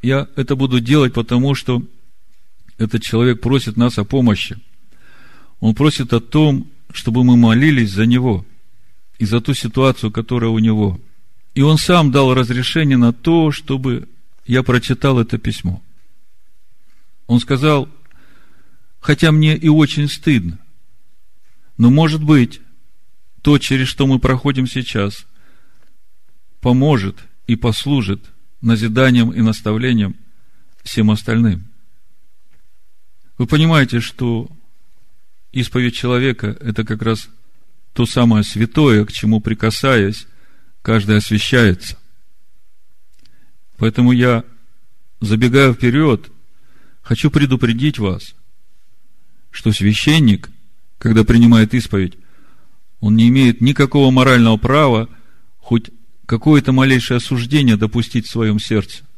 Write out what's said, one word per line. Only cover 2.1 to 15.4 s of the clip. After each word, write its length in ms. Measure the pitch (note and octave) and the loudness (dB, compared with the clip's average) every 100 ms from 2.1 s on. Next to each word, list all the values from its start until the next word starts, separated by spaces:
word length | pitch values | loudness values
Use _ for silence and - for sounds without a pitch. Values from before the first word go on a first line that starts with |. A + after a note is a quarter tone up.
| - - - - - - - | -18 -18 -18 -18 -16 -16 -6
этот 240 | A2 A#2 | -2 -2
человек 380 | - A2+ B2 A#2 | -2 2 2 2
просит 360 | A#2+ C3+ A#2+ G#2+ | 2 0 0 0
нас 220 | B2 A#2+ | 0 0
о 60 | |
помощи. 540 | G2+ C3+ A#2+ G2+ - - - - - - - - - - - - | -2 2 4 2 -2 -10 -16 -18 -18 -18 -18 -18 -18 -18 -18 -2
Он 140 | A2 | 0
просит 380 | A2 D3+ - B2+ | 4 2 2 0
о 80 | A#2 | 0
том, 460 | - D3+ D#3 C3+ - - - | 0 2 4 2 -4 -16 -14
чтобы 320 | - - A#2 | -6 -2 4
мы 140 | B2 A#2+ | 6 8
молились 540 | A#2 A2+ D3+ C#3 A2 | 8 6 4 4 2
за 160 | F#2+ A2+ | 2 2
него 380 | B2 B2 F#2+ - - - - - - - - | 4 2 -2 -4 -16 -18 -18 -18 -18 -18 -6
и 80 | G#2+ | -2
за 140 | A#2 | 0
ту 140 | A2+ | -2
ситуацию, 560 | C3+ A#2+ A#2+ C3+ B2+ A2+ | -4 -2 2 2 2 -4
которая 400 | A2 G#2+ B2 A2+ | -4 -4 -2 0
у 80 | A2 | 2
него. 400 | A2 A2 G2+ F2+ - - - - - | 2 2 0 -2 -12 -18 -18 -18 -8
И 80 | - | 2
он 160 | C#3+ D#3 | 4 4
сам 320 | - F3 D3+ | 4 4 4
дал 220 | C#3 C3 | 4 4
разрешение 640 | B2+ A#2+ B2 B2 E3 D3+ C3 | 4 2 -2 -2 0 2 4
на 160 | A#2+ | 4
то, 380 | A#2 - E3 D#3 | 2 2 4 2
чтобы 580 | C#3+ - C3+ C3 A#2+ - - - - - | 0 -4 -4 -2 -4 -8 -16 -18 -16 -2
я 160 | B2 | 0
прочитал 560 | B2 B2 - B2+ C#3 B2+ | 2 0 0 0 2 2
это 180 | A2 | 2
письмо. 460 | A2+ | -2